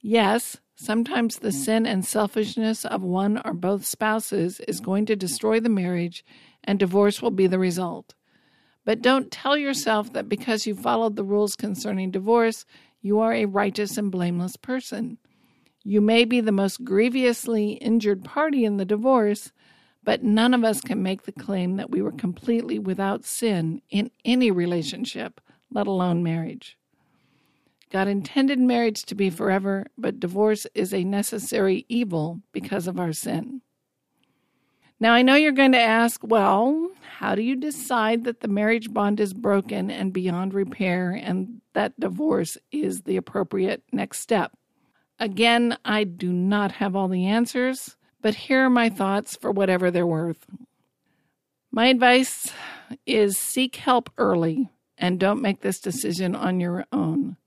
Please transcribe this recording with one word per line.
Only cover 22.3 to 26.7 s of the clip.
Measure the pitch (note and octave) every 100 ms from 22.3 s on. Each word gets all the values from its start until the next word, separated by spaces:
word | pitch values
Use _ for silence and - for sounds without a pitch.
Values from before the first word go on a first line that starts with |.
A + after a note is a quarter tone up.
| F3 - A#3 A#3 G#3+
without | G3 F#3 G3 G3+
sin | - - A#3 F#3+ D#3+ D#3+ _
in | G3+ G#3 _
any | A3 B3 B3
relationship, | F3+ F3 F3 D3+ - - - - - _ _ _
let | - G3+
alone | F#3+ F3+ E3+
marriage. | E3+ E3 D#3+ E3 -